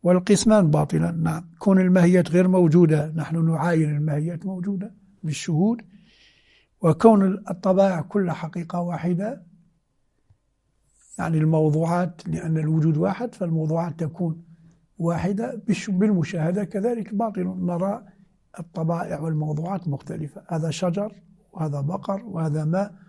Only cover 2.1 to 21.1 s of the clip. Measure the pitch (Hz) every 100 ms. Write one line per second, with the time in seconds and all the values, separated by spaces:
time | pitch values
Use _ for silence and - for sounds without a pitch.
2.1 | 180 170 170 185 185 175 160 165 156 151
3.1 | 156 143 160 165 160 170 165 151 147 156
4.1 | 147 160 170 190 185 180 196 208 - _
5.1 | _ 156 143 - 156 202 233 - - _
6.1 | _ _ _ _ _ _ _ 170 156 226
7.1 | 214 196 190 - 180 190 185 196 180 139
8.1 | 208 180 151 160 175 170 175 175 165 170
9.1 | 175 208 277 - _ _ _ _ _ _
10.1 | _ _ _ _ _ _ _ _ _ _
11.1 | - 165 160 156 160 156 151 165 175 180
12.1 | - - 160 165 160 151 160 156 151 180
13.1 | 190 240 - 175 160 156 165 165 - 160
14.1 | - 170 156 - - - _ _ _ 165
15.1 | 170 180 202 240 208 - 196 - 180 214
16.1 | 190 151 175 156 185 196 202 220 233 196
17.1 | 202 226 190 180 185 180 175 196 214 -
18.1 | _ _ _ _ - 170 175 160 170 -
19.1 | 147 165 156 151 147 165 196 175 139 -
20.1 | 165 156 - - 165 160 - 180 170 208